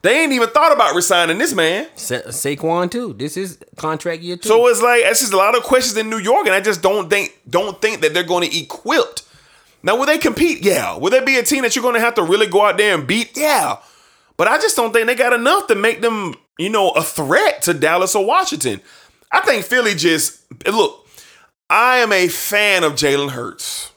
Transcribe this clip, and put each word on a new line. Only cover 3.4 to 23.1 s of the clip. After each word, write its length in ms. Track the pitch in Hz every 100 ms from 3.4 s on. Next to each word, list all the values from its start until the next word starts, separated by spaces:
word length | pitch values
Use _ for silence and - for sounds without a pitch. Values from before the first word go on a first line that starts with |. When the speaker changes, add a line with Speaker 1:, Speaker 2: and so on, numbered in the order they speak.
| 190 151 - -
Speaker 2:
contract 460 | 156 160 175 165
year 120 | 170 175
too. 140 | 214
Speaker 1:
So 180 | 226 247
it's 140 | 208
like, 220 | 240 240
it's 160 | 196 226
just 120 | 262
a 60 | 190
lot 180 | 196 240
of 60 |
questions 340 | - 254 254 214
in 140 | 220
New 80 | 220
York, 300 | 196 381 220
and 80 | 190
I 40 |
just 220 | 196 185
don't 260 | 185 208 170
think, 300 | 202 190 _ -
don't 320 | 170 208 185
think 200 | 220 220
that 120 | 156
they're 100 | 160
gonna 240 | 170 175 175
equipped. 760 | 135 123 - 220 311 - - - _ _ _ _ _
Now, 120 | - 226
will 120 | 277
they 100 | 320
compete? 460 | 320 226 339 240
Yeah. 320 | 190 165 95 92
Will 140 | 160
there 100 | 254
be 140 | 262 262
a 60 |
team 180 | 233 285
that 120 | 240 254
you're 80 |
gonna 160 | 240 233
have 160 | 233 233
to 80 |
really 240 | 165 202 214
go 180 | 180 208
out 120 | 185
there 160 | 208 175
and 100 | 131
beat? 300 | 208 233 -
Yeah. 400 | 302 269 151 - - _ _ _ _ -
But 100 | 180
I 100 | 294
just 180 | 440 -
don't 160 | 233
think 140 | 226 226
they 80 |
got 200 | 240 247
enough 340 | 240 240 381 -
to 80 | 214
make 260 | 220 226
them, 320 | 233 220 185 - _ -
you 120 | 180
know, 180 | 220 190
a 120 | 156
threat 580 | 160 - 139 190 392 -
to 100 | - 160
Dallas 400 | 151 175 185 208
or 100 | 196
Washington. 560 | 339 381 - 131 98 _ - _ _ _
I 100 | -
think 220 | - 226 -
Philly 280 | 254 220
just, 460 | 180 165 156 - - _ 123 -
look, 400 | 220 180 - _ - - _ _ _ _
I 280 | 196 240 254
am 140 | 233
a 160 | 196 180
fan 560 | - - 208 208 185
of 100 | 160
Jalen 380 | 143 147